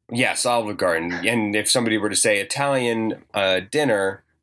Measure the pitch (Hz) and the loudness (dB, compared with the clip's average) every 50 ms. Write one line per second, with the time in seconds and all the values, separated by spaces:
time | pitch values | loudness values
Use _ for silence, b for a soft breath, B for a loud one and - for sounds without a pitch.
0 | _ - 117 120 127 - - - - 123 120 117 110 104 104 - 95 90 85 80 | _ -8 -2 0 0 0 0 0 0 0 0 0 0 -2 -2 -2 0 0 0 0
1 | 85 87 87 87 85 104 120 117 107 104 101 107 101 - - 127 117 113 110 107 | -2 -4 -4 -4 -2 0 0 2 0 0 0 0 0 2 2 2 2 0 0 0
2 | 101 104 98 - - 113 104 101 98 - - 139 143 139 139 131 123 120 117 113 | 0 0 0 2 2 2 2 0 0 -4 -4 -2 -2 0 0 0 0 0 0 0
3 | 113 110 - - - _ - 101 98 95 92 92 92 - - 151 151 127 107 98 | -2 -2 -4 -6 -10 _ -2 0 0 2 0 0 -2 -2 -2 0 2 2 2 2
4 | 98 98 98 - _ _ _ _ | 0 -2 -4 -6 _ _ _ _